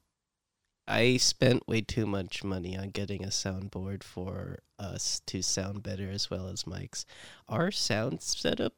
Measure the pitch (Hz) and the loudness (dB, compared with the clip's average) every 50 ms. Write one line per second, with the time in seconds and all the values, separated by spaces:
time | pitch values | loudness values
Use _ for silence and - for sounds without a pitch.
0 | _ _ _ _ _ _ _ _ _ _ _ _ _ _ _ _ _ - 107 110 | _ _ _ _ _ _ _ _ _ _ _ _ _ _ _ _ _ 0 4 6
1 | 113 123 127 127 - - - - - 127 - - - - - 110 104 - - - | 8 8 8 6 6 4 4 6 6 8 8 6 4 2 2 2 2 0 0 0
2 | 110 104 101 98 92 87 - - - 98 95 95 85 90 92 95 95 98 92 101 | 2 2 2 0 -2 -4 -6 -6 -4 -2 -2 -2 -2 -4 -4 -6 -6 -6 -4 -4
3 | 101 98 101 90 95 98 - - - 98 92 92 95 101 - 92 92 95 98 95 | -4 -4 -4 -4 -4 -2 -2 -2 -2 -2 -2 -4 -4 -6 -6 -6 -6 -4 -6 -6
4 | - - - 90 90 95 92 92 92 92 - - - _ _ - - 92 90 92 | -8 -10 -8 -6 -6 -4 -6 -6 -6 -8 -10 -12 -14 _ _ -10 -8 -8 -6 -4
5 | - - - - - - - 95 90 - - - 92 95 101 101 - 101 98 92 | -2 -2 -2 -4 -4 -4 -4 -2 0 0 0 0 0 -2 -4 -6 -6 -6 -6 -4
6 | 98 95 98 101 - - - 92 185 95 95 95 - - 87 95 92 90 - - | -4 -4 -4 -4 -2 -2 -2 -4 -4 -6 -6 -6 -6 -6 -6 -8 -8 -8 -8 -10
7 | - - - - - - - - - - 110 110 165 185 202 - - - 107 107 | -10 -10 -14 -20 -20 -20 -20 -20 -8 -4 0 0 0 0 0 0 0 2 2 2
8 | 110 135 - - - - - - - 233 - - - - - | 0 0 -2 -4 -4 -4 -2 0 2 2 2 2 0 -2 -4